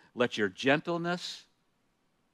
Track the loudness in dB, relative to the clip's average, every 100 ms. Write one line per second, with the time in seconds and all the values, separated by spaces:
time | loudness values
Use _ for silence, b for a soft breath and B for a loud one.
0 | b 0 0 2 -2 0 2 2 0 -4
1 | -2 -4 -6 -14 -18 _ _ _ _ _
2 | _ _ _